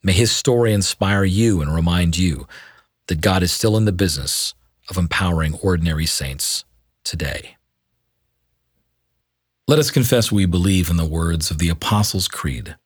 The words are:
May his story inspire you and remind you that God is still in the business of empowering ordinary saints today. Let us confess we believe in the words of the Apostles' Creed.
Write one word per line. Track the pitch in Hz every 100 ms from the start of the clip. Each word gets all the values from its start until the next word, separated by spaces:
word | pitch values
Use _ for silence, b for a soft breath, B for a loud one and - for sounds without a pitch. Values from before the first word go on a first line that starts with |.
May | 98
his | 92 117
story | - - 120 117
inspire | 104 95 - 98 101
you | 95 95 113 92
and | 73
remind | 80 85 87 85 80
you | 90 69 - B B B B _ -
that | 80
God | 87 92
is | 90
still | - 113 107
in | 107
the |
business | 87 98 71 67 - - - _ _ -
of | 90
empowering | 85 - 92 82 78
ordinary | 76 98 90 82 78 80
saints | - 67 69 - - - _ _ _
today. | - 80 76 - - _ _ _ _ _ _ _ _ _ _ _ _ _ _ _ _ _ _ _ _ _ -
Let | 156
us | 147
confess | - 120 123 110
we | 104
believe | 95 87 92 95 85
in | 85
the | 80
words | 82 82 82 76
of | 78
the | 85
Apostles' | 82 - 107 107 98 87
Creed. | - 78 60 - -